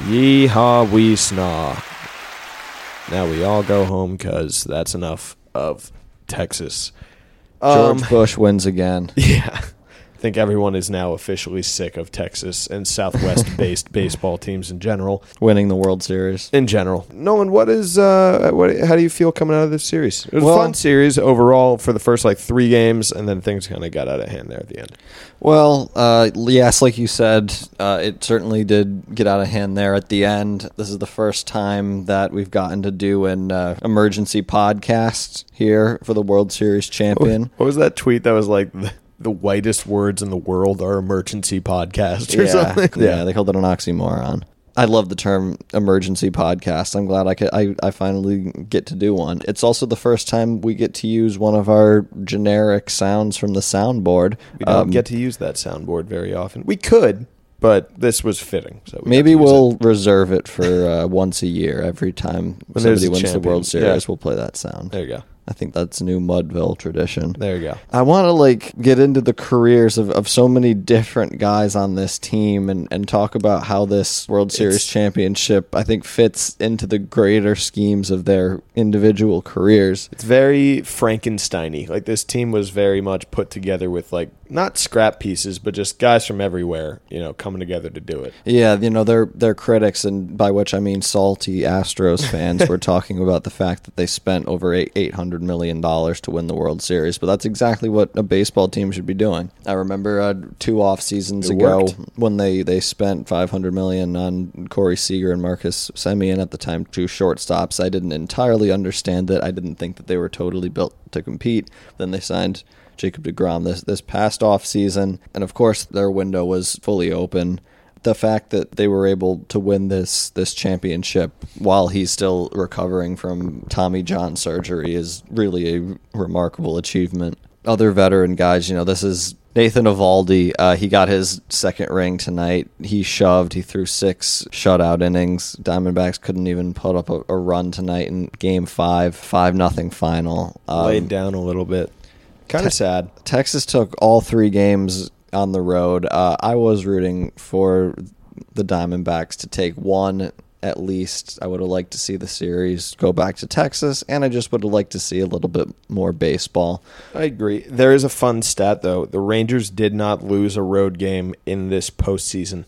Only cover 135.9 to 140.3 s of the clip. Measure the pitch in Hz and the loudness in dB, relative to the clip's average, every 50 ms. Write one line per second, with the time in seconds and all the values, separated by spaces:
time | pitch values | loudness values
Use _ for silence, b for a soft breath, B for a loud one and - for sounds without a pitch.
135.9 | 90 92 90 90 90 - - - 92 92 92 92 87 90 90 90 87 - - 95 | 0 0 0 -2 -4 -6 -8 -6 -4 -4 -2 -2 -2 -2 -4 -6 -6 -6 -4 -2
136.9 | 90 87 85 87 87 78 - - 92 92 90 90 87 87 90 90 90 - 92 90 | -2 -2 -2 -4 -6 -6 -4 -4 -4 -2 0 0 -2 0 -2 -4 -6 -6 -6 -4
137.9 | 87 90 - - 87 92 90 - - - - 95 92 90 87 87 - - 87 87 | -2 -4 -4 -4 -4 -6 -6 -8 -8 -6 -2 -2 0 0 -2 -4 -2 -2 0 2
138.9 | 87 87 87 87 85 - - - - 95 90 90 90 95 90 87 - - 85 87 | 2 2 0 0 -2 -6 -10 -2 2 4 4 4 4 2 2 0 0 -2 -6 -8
139.9 | - - - 80 82 82 85 82 | -6 -4 -2 -2 0 -2 -2 -2